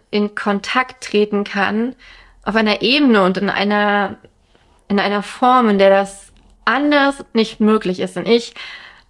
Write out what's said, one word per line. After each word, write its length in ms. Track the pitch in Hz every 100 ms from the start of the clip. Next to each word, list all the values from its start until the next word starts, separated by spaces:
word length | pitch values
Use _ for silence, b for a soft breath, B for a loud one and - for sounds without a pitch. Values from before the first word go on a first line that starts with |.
| _
in 240 | 208 208
Kontakt 720 | 208 208 202 - 254 254 -
treten 400 | - 208 208 202
kann, 520 | 208 202 196 214 240 - B B B B
auf 100 | -
einer 280 | 214 214 202
Ebene 420 | 202 285 277 214
und 140 | 185 185
in 120 | 196
einer, 640 | - 202 208 208 208 196 214 - _ _ _ _ _ -
in 120 | 202
einer 220 | 185 208
Form, 460 | 190 - 247 254 226
in 100 | 196
der 120 | 196
das 420 | 196 196 - - _ _ _
anders 600 | - 247 294 294 277 277 -
nicht 260 | 226 220 -
möglich 420 | 214 214 180 185
ist. 140 | 185
Denn 120 | 175 175
ich 280 | 233 - - B B B B B